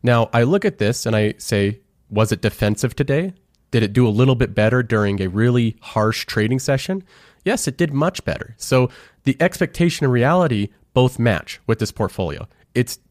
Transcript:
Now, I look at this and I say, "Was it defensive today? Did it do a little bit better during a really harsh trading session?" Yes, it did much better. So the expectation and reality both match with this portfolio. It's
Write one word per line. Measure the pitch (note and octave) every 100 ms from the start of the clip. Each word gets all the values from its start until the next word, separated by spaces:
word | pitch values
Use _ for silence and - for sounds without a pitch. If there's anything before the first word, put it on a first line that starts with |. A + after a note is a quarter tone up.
Now, | B2 A#2+ A2+
I | A#2
look | A#2+ F#3+
at | G3 -
this | G#2 A#2+ A2+
and |
I | A2 G#2+ -
say, | - G#2 G2+ A2 _ _ -
"Was | G#2 A2
it | A2
defensive | A2 - G#2 G#2 B2 -
today? | C#3 C#3 F#3 F3+ _ _ _
Did | A#2+
it | G#2+
do | G#2+ B2
a |
little | G#2 C3 B2
bit | B2 -
better | G#2+ B2+
during | A2+ A2+ G#2 G2
a | F#2+
really | F#2+ A#2 B2 A2+ A2
harsh | - - G#2+ A2 -
trading | - G#2+ C3
session?" | - C3+ - F#3+ F#3 - - _
Yes, | - A#3 -
it | -
did | E3+
much | C#3 D#3+ -
better. | - - - A2+
So | - C3 B2+ - - _ -
the | B2+
expectation | F3 - F3 - E3+ D#3+ C#3
and |
reality | B2 B2 F3 E3 A2 G2+ _ _
both | B2+ B2+ -
match | A#2 F#2 - - -
with | A2
this | -
portfolio. | - G2+ - F2+ C#2+ - _ _
It's | B2+ B2 - _